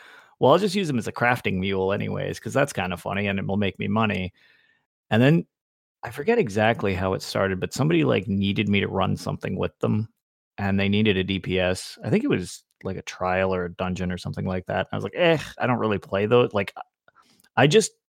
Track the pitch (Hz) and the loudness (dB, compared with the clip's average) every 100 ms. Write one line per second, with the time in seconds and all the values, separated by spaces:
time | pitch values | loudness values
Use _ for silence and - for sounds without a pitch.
0 | - - - - 131 165 202 190 175 127 | -20 -20 -20 2 6 6 4 0 0 -2
1 | 107 - 120 123 - 95 95 95 95 104 | -4 0 0 2 0 -2 -2 0 0 0
2 | 104 98 95 95 113 117 143 - 90 87 | -2 -4 -6 -8 -4 -2 0 -2 -4 -6
3 | 101 98 101 98 98 98 101 - 101 104 | -4 -2 -2 -2 -2 -2 -2 -2 -2 0
4 | 110 95 92 - _ _ _ _ _ _ | 0 -2 -6 -10 _ _ _ _ _ _
5 | - 110 131 165 - _ _ _ _ _ | -2 4 4 4 0 _ _ _ _ _
6 | - 117 156 240 139 98 107 117 104 90 | -12 -6 0 2 2 2 4 4 0 0
7 | 95 95 - 110 98 92 90 - 143 170 | 0 -2 -2 0 0 0 -4 -2 0 2
8 | 139 113 92 98 98 101 104 101 98 95 | 2 2 0 0 0 0 0 0 0 0
9 | 95 98 - 98 - 95 92 - 120 110 | 0 -2 -4 -6 -6 -4 -4 -2 -2 0
10 | 110 _ _ _ _ - 101 98 98 101 | -2 _ _ _ _ -6 -2 0 2 2
11 | 110 95 92 95 - 92 90 90 - - | 2 2 0 -2 -2 0 0 -2 -6 -10
12 | 170 170 277 131 87 - _ _ - 92 | -2 0 0 -2 -4 -12 _ _ -10 -10
13 | - - 92 92 95 92 90 90 92 90 | -12 -6 -2 2 2 0 -4 -4 -4 -2
14 | 92 107 98 95 98 92 - 101 95 104 | -4 -4 -6 -6 -4 -4 -4 -4 -4 -6
15 | 104 - 170 156 - - 120 120 110 101 | -6 0 2 2 -2 -4 -2 0 0 -2
16 | - 98 107 123 123 104 98 - - _ | -2 -2 4 4 4 0 -4 -8 -18 _
17 | _ _ _ _ _ - 143 202 - - | _ _ _ _ _ 2 4 4 2 -4
18 | _ | _